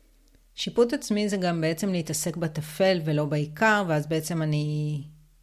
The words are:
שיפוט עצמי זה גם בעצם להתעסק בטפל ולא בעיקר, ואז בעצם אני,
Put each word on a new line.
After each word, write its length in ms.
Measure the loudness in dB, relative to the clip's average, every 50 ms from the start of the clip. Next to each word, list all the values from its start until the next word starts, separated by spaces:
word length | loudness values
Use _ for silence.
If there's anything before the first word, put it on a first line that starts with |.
| _ _ _ _ _ _ _ _ _ _ -10
שיפוט 380 | -8 -6 -2 4 4 4 4 2
עצמי 360 | -4 -2 -2 0 0 0 0
זה 80 | 0
גם 240 | 0 0 0 0 2
בעצם 280 | 0 0 0 0 -2 -2
להתעסק 480 | 0 -2 -2 -2 -4 -4 -2 -4 -2
בטפל 640 | -2 -4 -4 -4 -6 -8 -6 0 2 4 4 4 2 2
ולא 200 | 0 0 0 0
בעיקר, 580 | 0 0 0 -2 -2 0 2 4 4 4 4 2
ואז 200 | 2 0 0 0
בעצם 340 | 0 -2 -2 -2 -2 -2 -2
אני, 600 | 0 0 0 0 0 -2 -2 -2 -2 -2 -4 -4 -8 -10 -18 -20 -20 _ _ _